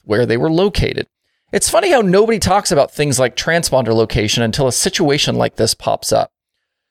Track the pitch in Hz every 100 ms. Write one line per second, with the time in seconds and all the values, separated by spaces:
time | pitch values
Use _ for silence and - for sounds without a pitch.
0 | - 107 120 117 151 160 196 - - -
1 | - _ _ _ _ 202 - 320 381 285
2 | 202 185 220 226 180 180 - 156 127 -
3 | 147 127 127 - - 165 170 131 117 113
4 | 110 127 104 - 117 110 135 120 - -
5 | 160 143 - 120 117 - 113 - - 104
6 | - 110 - _ _ _ _ _ _